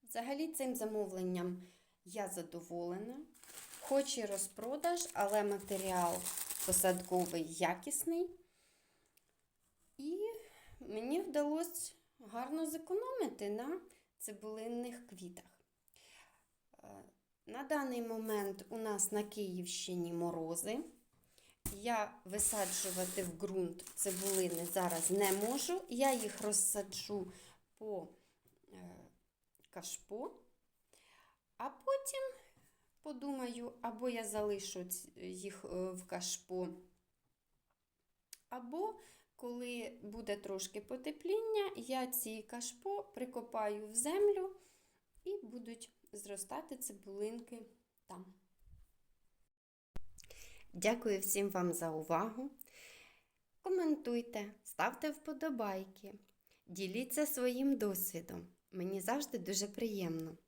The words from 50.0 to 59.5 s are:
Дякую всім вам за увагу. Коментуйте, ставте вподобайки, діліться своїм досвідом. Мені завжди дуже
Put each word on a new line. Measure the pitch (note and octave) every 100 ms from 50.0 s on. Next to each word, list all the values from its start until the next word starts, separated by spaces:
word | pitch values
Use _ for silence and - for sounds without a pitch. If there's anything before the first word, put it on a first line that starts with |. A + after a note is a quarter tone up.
| - - - - - - -
Дякую | F3 G3 A#3 A#3 G3
всім | F#3+ G3+ G3+
вам | G3 F3+
за | E3+ E3
увагу. | D#3 D#3 E3 A3 A3 C4+ - - - - - - - _ _ _ _
Коментуйте, | F#4+ F#4 E4 D4+ A#3+ A#3+ A#3 G#3+ G#3 -
ставте | - - G#3+ B3 D#4
вподобайки, | D4 - C#4 D#4+ B3+ G#3 F#3+ F#3+ F#3+ G3+ G3+ _ _ _ _ -
діліться | F3 F#3+ G#3+ B3+ D4+ D4
своїм | C#4 B3 B3 C#4 C#4
досвідом. | G#3 F#3 F#3 E3+ E3+ F3 F3 - _
Мені | F#3+ F3+ G3
завжди | F#3 C4+ C#4+ A#3
дуже | F3